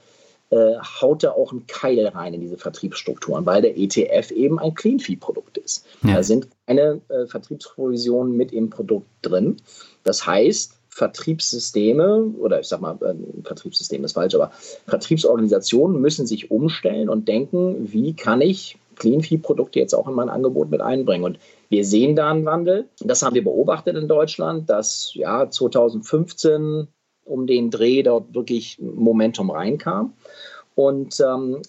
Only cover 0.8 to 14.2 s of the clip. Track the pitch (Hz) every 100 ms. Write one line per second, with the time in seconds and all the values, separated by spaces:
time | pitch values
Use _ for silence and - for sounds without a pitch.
0.8 | - - 131 156 151 - 131 127 - -
1.8 | 135 120 107 90 87 85 87 87 - 80
2.8 | 95 - - 64 - 71 87 98 117 -
3.8 | 98 117 95 - - - 139 160 160 160
4.8 | 214 269 - 92 - - - - - -
5.8 | - - 104 95 98 113 123 _ - 131
6.8 | 151 147 - 135 120 113 - - - -
7.8 | 131 120 120 123 127 120 127 113 113 -
8.8 | 101 104 - _ 90 90 123 220 - -
9.8 | - _ - - - 95 117 214 - _
10.8 | _ - 110 - - 160 - 120 - 107
11.8 | 104 135 180 214 220 220 110 85 - 85
12.8 | - 78 95 82 - - - - - -
13.8 | - 69 69 -